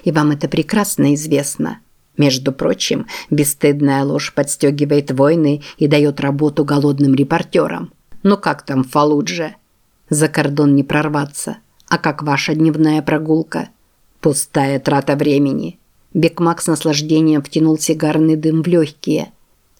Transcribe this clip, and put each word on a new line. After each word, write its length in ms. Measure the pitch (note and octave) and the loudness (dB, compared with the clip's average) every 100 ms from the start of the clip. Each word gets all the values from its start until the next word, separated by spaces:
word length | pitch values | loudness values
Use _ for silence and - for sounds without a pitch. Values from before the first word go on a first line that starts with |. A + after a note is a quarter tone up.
и 80 | F3+ | -2
вам 200 | D3+ D3+ | 0 0
это 160 | D3 D3+ | 0 -2
прекрасно 640 | D#3+ D3 G#3+ G3 - C#3+ | -4 -2 -2 -2 0 0
известно. 640 | D3 D#3 C#3+ C#3+ - D3+ - _ _ _ - | 0 0 -2 -2 -4 -6 -6 _ _ _ 0
Между 340 | C#3+ C3 C3+ | 0 0 -4
прочим, 540 | C3+ - F#3+ - - - - - | -4 -2 -2 -2 -4 -6 -14 -4
бесстыдная 760 | D3+ C#3+ - D3 C#3+ C#3+ C3+ | -2 -2 0 0 2 0 0
ложь 300 | C#3 C#3+ - | 0 -4 -4
подстегивает 800 | - C#3 - D3 C#3+ C#3+ D3 C#3+ | -4 -4 0 -2 0 0 0 -2
войны 500 | C3 C#3+ E3+ D3 C#3+ - - | 0 2 4 2 0 -6 -4
и 80 | D3 | 0
дает 340 | D3 D3 C3 | 2 2 0
работу 440 | C#3 C#3+ D3+ D3+ | -2 0 0 0
голодным 500 | C#3+ C#3+ C#3+ C#3 C#3+ | 0 2 0 2 2
репортерам. 800 | C3 C#3 E3+ - - - - E3+ _ _ - | 2 2 0 0 0 0 -4 -10 _ _ -4
Ну 120 | G3 G3 | 0 2
как 260 | E3+ C#3+ - | 0 -6 -4
там 160 | C3+ | -2
в 80 | C3 | 0
Фалудже? 640 | D3+ D3+ D3 C#3+ F3 D#3 - _ _ _ _ - | 2 2 2 -2 -6 -8 -10 _ _ _ _ -6
За 180 | D3+ D3+ | -2 0
кордон 460 | D#3 C#3 C#3+ C#3+ | 0 0 2 4
не 80 | C#3 | 4
прорваться. 760 | C#3 D3+ D3+ D3 C#3+ - - A3 _ _ - | 2 -2 -2 -2 -4 -8 -12 -12 _ _ -4
А 80 | D#3+ | -2
как 260 | D#3+ D3 | -2 -4
ваша 320 | D3 C#3+ - | -2 -2 -2
дневная 460 | D#3 D#3+ D#3 D#3 D#3 | 0 2 2 2 2
прогулка?" 680 | D3+ D#3 D#3 D#3+ D#3 E3 - _ _ _ _ _ | 0 -2 0 -2 -2 -8 -10 _ _ _ _ _
"Пустая 600 | D#3+ C#3+ - D3+ C3+ C#3 | -2 -2 -2 -2 0 0
трата 340 | C#3 C#3+ C#3 | 0 0 0
времени". 640 | C#3+ D3+ C#3+ C#3+ D3 D#3+ - _ _ _ | 0 2 2 2 -2 -6 -12 _ _ _
Биг 280 | E3+ E3 E3 | 0 0 0
Мак 200 | E3+ E3 | -2 0
с 60 | - | -2
наслаждением 760 | D3+ E3 D3 D3+ D#3 D#3+ D3+ | -2 0 -2 0 2 4 2
втянул 380 | C#3+ D#3+ D#3+ D#3 | 0 0 2 0
сигарный 560 | - D#3+ D3+ D#3 D#3+ | 0 -2 0 2 2
дым 280 | D#3 D#3 D#3+ | 2 0 0
в 40 | D#3+ | 2
легкие. 640 | F3 D3+ - - D3+ - _ _ _ _ _ | 2 0 -4 -4 -4 -4 _ _ _ _ _